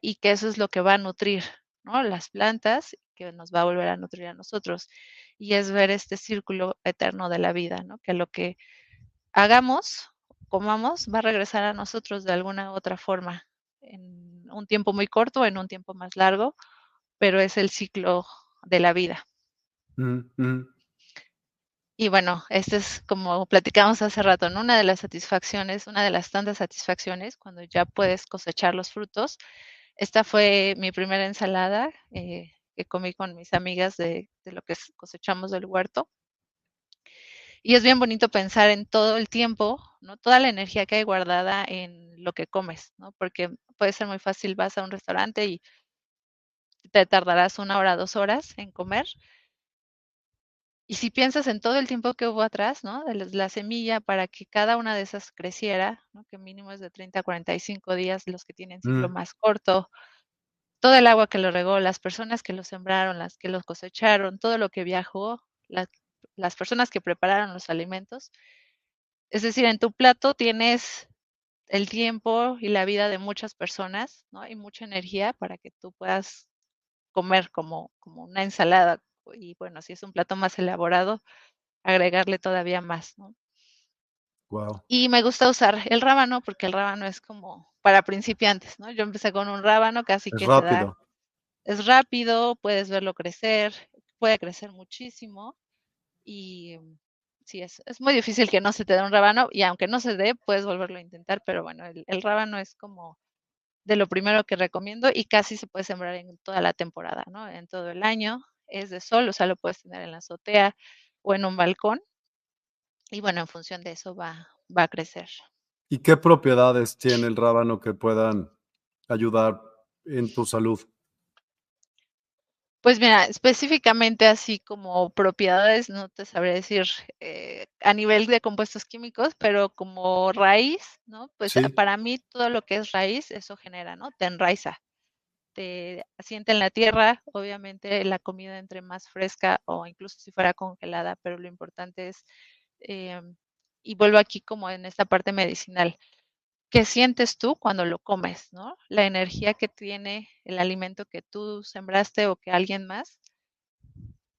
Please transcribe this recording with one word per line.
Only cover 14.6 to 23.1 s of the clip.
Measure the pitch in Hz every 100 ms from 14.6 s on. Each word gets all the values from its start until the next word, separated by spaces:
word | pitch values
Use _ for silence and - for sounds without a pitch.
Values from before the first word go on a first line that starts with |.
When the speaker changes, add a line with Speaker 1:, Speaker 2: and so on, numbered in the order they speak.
| 202
Speaker 1:
tiempo | 208 208
muy | 202 202
corto, | - 233 269 233
en | 190
un | 190
tiempo | 190 185 190
más | 180 190
largo, | 190 196 233 - - _ _ _ _ _
pero | 202 190
es | 190 208
el | 196
ciclo | - 190 202 180 180 180 - _ _
de | - 175
la | 175
vida. | 170 180 - - _ _ _ _ _ _ -
Speaker 2:
Ujú, | 127 123 123 -
ujú. | 127 127 127 _ _ _ _ - - _ _ _ _ _ _ -
Speaker 1:
Y | 220
bueno, | 190 180 175 -
este | 196 190 208
es | 196 -
como | -